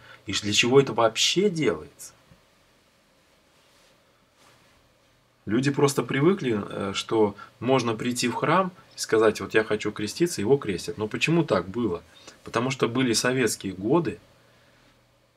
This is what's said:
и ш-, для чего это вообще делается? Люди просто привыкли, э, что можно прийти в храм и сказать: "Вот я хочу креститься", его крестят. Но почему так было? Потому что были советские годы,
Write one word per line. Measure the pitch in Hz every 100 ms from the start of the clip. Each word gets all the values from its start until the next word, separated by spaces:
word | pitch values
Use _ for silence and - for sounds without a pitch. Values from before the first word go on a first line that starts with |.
| - - -
и |
ш-, | 98
для | 104
чего | 104 117 135
это | 139
вообще | 113 113 - - 170 208
делается? | 165 127 80 76 - - - _ _ _ _ _ _ _ _ _ _ _ _ _ _ _ _ _ _ _ _ _ _ _ _ _ _ _ _ _ _ _ _ -
Люди | 113 139
просто | 139 143 139
привыкли, | 123 131 151 196 127 107
э, | - 104 101
что | 98 - 113 104 - - -
можно | 117 131 117 107
прийти | 123 123 123
в |
храм | - - 175 185 - - -
и |
сказать: | - 113 110 107
"Вот | 95
я | 110
хочу | 110 107 107
креститься", | - 107 - 170 -
его | 101 139
крестят. | 110 87 - 107
Но | 107
почему | 127 151 170
так | 156 98 87
было? | 110 113 85 - - - -
Потому | - 117 127
что | 131 139
были | 120 131
советские | 107 123 131 113 - 98
годы, | 90 104 165 135 - _ _ _ _ _ _ _ _ _ _ _